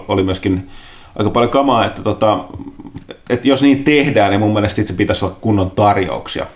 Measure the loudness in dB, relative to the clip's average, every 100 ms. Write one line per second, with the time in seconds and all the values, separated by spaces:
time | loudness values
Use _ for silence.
0 | -2 -2 0 -2 -2 -2 -4 -16 -20 -20
1 | -12 -4 -2 0 2 2 2 2 0 -2
2 | -4 0 0 0 -4 -14 -16 -16 -18 -18
3 | -18 -18 -6 -2 2 4 4 4 4 2
4 | 2 2 2 2 2 2 0 -2 -4 -2
5 | -2 0 -4 -4 0 0 0 2 2 2
6 | -2 -6 -8 -8 -10